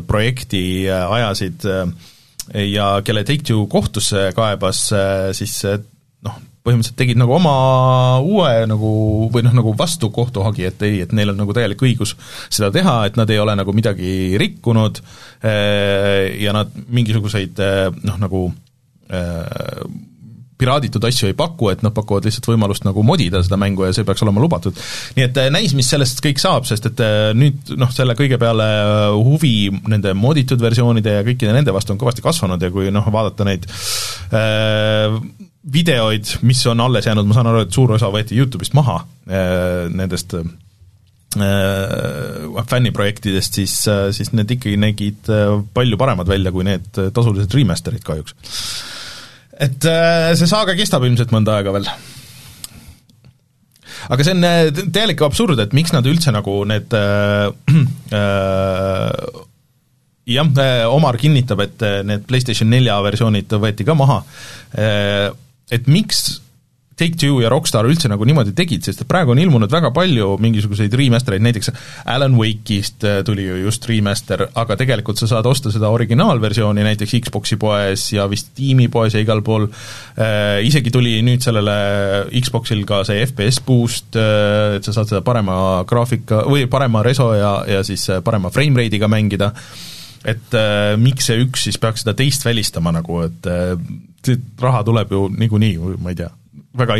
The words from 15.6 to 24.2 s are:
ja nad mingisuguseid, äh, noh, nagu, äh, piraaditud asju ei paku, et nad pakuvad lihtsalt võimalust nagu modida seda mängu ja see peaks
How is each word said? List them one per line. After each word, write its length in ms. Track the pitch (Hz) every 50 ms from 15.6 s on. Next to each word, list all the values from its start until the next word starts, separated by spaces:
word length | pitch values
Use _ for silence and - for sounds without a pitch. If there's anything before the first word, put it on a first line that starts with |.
| 101 104 104 101 101 101 101 98 101 101 98 98 95 95 - 101
ja 160 | 104 104 101
nad 160 | 107 104 - - - -
mingisuguseid, 720 | - 120 120 120 107 110 113 104 104 104 104 95 87 - 101
äh, 300 | 98 98 98 98 95 95 87 - -
noh, 120 | 101 95 90
nagu, 280 | 107 90 92 95 90 90 87 - - _ _ _ _ _ _ _ _ -
äh, 760 | - 90 87 87 85 82 82 - - - - - - - - - - - - - - _ - - - - - - _
piraaditud 500 | - - 123 135 147 131 104 - 110 110
asju 220 | 117 120 - 113 95
ei 60 | 92
paku, 320 | - 151 170 165 - 117 98
et 140 | 92 - -
nad 80 | 104 104
pakuvad 320 | 110 104 - 104 98 95
lihtsalt 220 | 107 107 - - -
võimalust 380 | 117 113 104 98 98 - -
nagu 160 | 104 92 104 107
modida 380 | 123 180 170 98 87 92 92 90
seda 140 | 90 98 98
mängu 240 | 101 101 98 92 92
ja 60 | 92 90
see 140 | 110 104 95
peaks 140 | 95 -